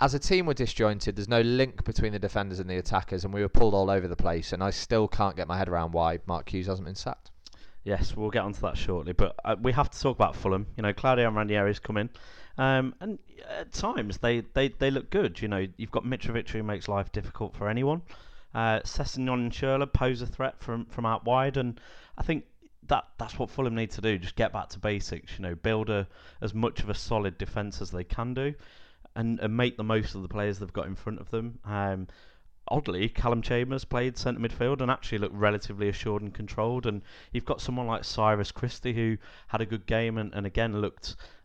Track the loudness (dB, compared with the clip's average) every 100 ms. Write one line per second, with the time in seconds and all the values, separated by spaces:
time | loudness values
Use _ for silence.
0 | 2 2 2 2 4 0 0 2 2 2
1 | -2 -2 2 4 6 4 2 2 0 2
2 | 2 0 -2 0 -2 -4 -2 -2 2 0
3 | 0 -2 -2 0 8 10 10 8 6 4
4 | 2 2 2 2 -2 -2 0 -2 0 2
5 | 4 4 2 0 -2 0 0 0 0 2
6 | 2 0 -2 -4 -2 -4 -2 -4 -6 -8
7 | -8 -8 -14 -20 -20 -18 -14 -10 -2 2
8 | 2 2 0 0 -2 -2 -2 0 0 0
9 | -2 6 6 4 -2 0 2 4 2 2
10 | 0 4 2 2 0 0 -2 -2 0 2
11 | 4 6 4 4 2 4 2 0 -2 -2
12 | -2 -6 -18 -16 -12 0 4 4 2 -4
13 | -8 -8 -12 -20 -12 -10 -8 -4 -2 -2
14 | -4 0 2 2 0 0 0 2 0 0
15 | 0 0 0 0 -2 0 -2 -4 -4 -2
16 | -2 -2 -2 -2 -2 -4 -4 -4 -2 -2
17 | -2 -6 -8 -6 -8 -4 -2 0 0 0
18 | -4 -16 -16 -18 -10 -2 2 2 0 -2
19 | -2 -2 0 0 0 -2 0 2 2 2
20 | 2 0 -4 -4 -4 -4 -6 -6 -6 -2
21 | 0 0 2 4 4 2 -2 -4 -12 -20
22 | -14 -4 0 -2 -4 -20 -20 -14 0 0
23 | 0 -8 -8 -4 -4 0 0 0 -2 0
24 | 2 2 0 0 0 0 -8 -4 -2 -2
25 | -2 -8 -8 -8 -6 -2 0 2 2 0
26 | -2 -8 -20 -8 -6 0 0 0 -2 -2
27 | 0 0 0 -2 -6 -4 -6 -6 -6 -6
28 | -4 -4 -2 -2 -4 -4 -14 -20 -20 -20
29 | -14 -4 -2 0 0 2 2 0 2 2
30 | 2 -6 -6 -2 -2 -2 -6 -6 -6 -6
31 | -8 -8 -6 -4 -4 -8 -6 -2 -2 -2
32 | -6 -12 -20 -20 -20 -14 -2 -2 0 0
33 | 0 2 2 2 0 0 0 -4 -2 -2
34 | -2 -2 -4 -2 -4 0 0 0 0 0
35 | -2 -2 -2 2 2 2 -4 -4 -2 -2
36 | -2 -4 -4 -8 -8 -4 -2 -2 -4 -4
37 | -8 -20 -8 -6 -4 -4 -2 -4 -2 -4
38 | -4 2 4 4 0 -4 -6 -4 -4 0
39 | 0 0 -6 -20 -6 -2 -2 -4 0 2
40 | 2 -2 -4 -4 -4 0 0 0 -2 -4
41 | -12 -12 -14 -18